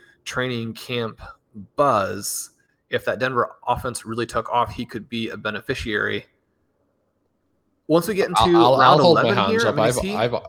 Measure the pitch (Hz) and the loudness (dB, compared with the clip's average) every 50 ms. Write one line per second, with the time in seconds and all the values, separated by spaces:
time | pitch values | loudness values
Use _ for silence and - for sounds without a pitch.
0 | _ _ _ _ _ - - 135 127 127 123 117 113 113 110 - - - 127 120 | _ _ _ _ _ -10 -6 -6 -4 -4 -4 -6 -6 -8 -10 -12 -10 -8 -6 -6
1 | 117 110 107 - - - - _ _ _ _ 107 95 - _ - 147 139 120 104 | -6 -6 -8 -12 -18 -20 -20 _ _ _ _ -20 -20 -12 _ 0 2 2 2 2
2 | 95 95 98 98 101 - - - - - _ _ _ _ _ _ _ _ - 123 | 0 0 -4 -6 -8 -8 -8 -10 -12 -14 _ _ _ _ _ _ _ _ -6 -4
3 | - 123 107 104 123 131 131 123 113 - - - - - 123 123 - 131 117 - | -4 -4 -4 -2 -4 -2 0 -2 -2 -2 -6 -8 -4 -4 -2 -2 -4 -6 -8 -10
4 | - 110 113 113 117 113 - 120 110 - - 120 120 107 - - 120 - - 113 | -10 -8 -6 -6 -6 -4 -4 -6 -6 -2 -2 -2 -2 -2 -4 -8 -12 -10 -10 -12
5 | 90 - - 117 113 104 - 104 104 107 107 101 - - 135 - - 110 104 104 | -12 -10 -8 -8 -6 -6 -8 -8 -8 -8 -8 -6 -6 -8 -8 -6 -6 -4 -4 -2
6 | 104 104 107 104 - _ _ _ _ _ _ _ _ _ _ _ _ _ _ _ | -2 -2 -4 -6 -8 _ _ _ _ _ _ _ _ _ _ _ _ _ _ _
7 | _ _ _ _ _ _ _ _ _ _ _ _ _ _ _ _ _ - 151 170 | _ _ _ _ _ _ _ _ _ _ _ _ _ _ _ _ _ 0 0 2
8 | 165 220 - 185 180 - - 107 113 - 175 170 117 123 131 131 135 - 147 151 | 2 0 -2 -2 -2 0 2 2 4 6 6 6 6 6 6 6 6 6 6 6
9 | 139 - - - - 113 104 107 101 98 110 113 117 110 101 - 110 117 127 127 | 6 6 6 6 4 2 2 2 2 2 2 2 0 0 0 2 0 0 0 0
10 | - 190 208 104 113 123 120 - - | -2 -4 -2 -2 -2 -2 -2 -6 -8